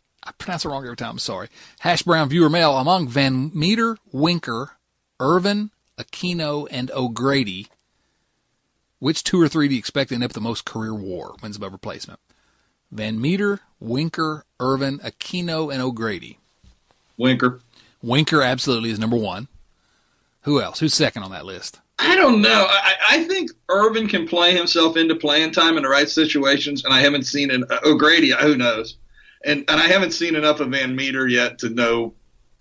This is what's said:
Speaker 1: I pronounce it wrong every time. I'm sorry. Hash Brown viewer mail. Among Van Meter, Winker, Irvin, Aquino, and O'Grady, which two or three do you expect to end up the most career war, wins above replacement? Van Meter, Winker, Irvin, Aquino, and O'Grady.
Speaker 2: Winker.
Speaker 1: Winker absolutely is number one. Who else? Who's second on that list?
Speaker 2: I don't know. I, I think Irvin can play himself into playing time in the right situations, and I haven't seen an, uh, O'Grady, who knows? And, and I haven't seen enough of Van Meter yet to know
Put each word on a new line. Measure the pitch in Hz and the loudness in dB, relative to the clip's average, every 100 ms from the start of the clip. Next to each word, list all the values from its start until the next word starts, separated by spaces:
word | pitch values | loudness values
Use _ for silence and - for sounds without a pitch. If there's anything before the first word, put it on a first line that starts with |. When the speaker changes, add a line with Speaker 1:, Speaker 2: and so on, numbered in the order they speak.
| _ _ | _ _
Speaker 1:
I | - | -20
pronounce | - - 170 | -14 -10 -8
it | 156 | -6
wrong | 139 | -8
every | 123 117 | -10 -10
time. | 117 | -10
I'm | 120 | -8
sorry. | - 92 101 - - _ | -8 -10 -12 -18 -20 _
Hash | 170 165 | -2 0
Brown | 175 160 139 | 2 2 2
viewer | 170 156 | 4 4
mail. | 170 156 135 | 6 4 4
Among | 147 185 127 | 2 2 0
Van | 139 135 131 151 | 0 0 0 -2
Meter, | 151 175 220 226 220 _ | -2 0 0 0 -4 _
Winker, | 131 165 175 - 117 139 _ _ _ _ - | 0 0 0 -4 -8 -8 _ _ _ _ -4
Irvin, | 135 180 196 208 208 _ _ - | 2 2 2 -2 -4 _ _ -20
Aquino, | - - 180 170 151 147 147 | -16 -8 -6 -4 -4 -6 -6
and | 127 127 | -8 -6
O'Grady, | 135 123 113 135 139 104 92 - _ _ _ _ _ _ _ _ _ _ _ _ _ | -4 -4 -2 0 2 0 -6 -14 _ _ _ _ _ _ _ _ _ _ _ _ _
which | 135 160 | -4 -2
two | - 185 | 0 2
or | 156 | 2
three | 160 143 | 2 0
do | |
you | 123 | 0
expect | - 143 131 | -4 -4 -4
to | |
end | 120 | -4
up | 123 | -4
the | 113 | -6
most | 117 107 | -6 -6
career | - 113 110 | -8 -8 -8
war, | 107 95 87 - - | -8 -8 -10 -12 -14
wins | 107 101 | -14 -12
above | 98 | -12
replacement? | 95 107 - - 87 _ _ _ _ _ _ _ | -12 -12 -12 -16 -20 _ _ _ _ _ _ _
Van | 107 107 110 | -8 -6 -2
Meter, | 143 190 202 202 _ _ | 0 0 0 -2 _ _
Winker, | 113 127 160 - 156 151 - - | -6 -4 -4 -4 -4 -6 -14 -4
Irvin, | 127 135 139 143 | -2 0 -2 -6
Aquino, | 117 - - 180 175 160 151 | -12 -12 -8 -6 -4 -4 -4
and | 131 | -4
O'Grady. | 127 113 110 95 57 - _ _ _ _ _ _ _ - | -4 -4 -4 -6 -10 -20 _ _ _ _ _ _ _ -2
Speaker 2:
Winker. | 127 127 123 123 _ _ _ _ | 0 2 0 -2 _ _ _ _
Speaker 1:
Winker | 117 139 151 151 | -2 0 2 2
absolutely | 123 131 139 117 113 | 2 0 0 0 -2
is | 107 | -2
number | 113 120 | 0 0
one. | 98 92 135 - _ _ _ _ _ _ _ _ | -2 -6 -12 -18 _ _ _ _ _ _ _ _
Who | 147 143 | 0 0
else? | 90 - | 0 -2
Who's | 156 | -2
second | - 131 113 | 2 0 -2
on | 95 | -10
that | 87 90 | -12 -14
list? | 92 - - _ - | -14 -16 -18 _ -2
Speaker 2:
I | 320 381 | 2 4
don't | 277 214 | 6 6
know. | 214 214 190 | 4 4 4
I, | 196 196 190 214 | 4 2 2 2
I | 302 | 2
think | 330 381 294 - - | 0 -2 -4 -10 -2
Irvin | 196 220 220 214 | 2 4 2 -2
can | 185 165 | -2 -2
play | 175 175 | 2 2
himself | 180 175 170 165 165 | 2 0 2 2 2
into | 160 | 0
playing | 151 147 151 160 | 0 0 2 2
time | 175 165 160 | 2 2 2
in | |
the | 135 | 2
right | 139 147 | 2 2
situations, | 160 151 147 135 143 147 135 | 2 2 2 2 2 0 -4
and | 131 | 0
I | 131 | 4
haven't | 143 143 | 4 2
seen | 127 143 139 | -2 -4 -2
an, | 127 123 | -2 -2
uh, | 123 | 2
O'Grady, | 151 139 151 170 135 | 4 4 4 4 4
who | 123 147 127 | 4 2 4
knows? | 120 110 113 - - _ _ _ | 2 -2 -6 -14 -20 _ _ _
And, | 147 143 156 | -4 -2 0
and | 156 | 2
I | 165 | 4
haven't | 196 180 | 4 2
seen | - 170 | -2 -2
enough | 156 151 151 | 2 2 2
of | 127 | -2
Van | 135 127 131 | -2 -2 -4
Meter | 135 131 127 | -4 -2 0
yet | 123 123 - | 2 0 -4
to | 117 | -6
know | 117 117 117 117 - _ _ _ _ | 0 0 0 -2 -10 _ _ _ _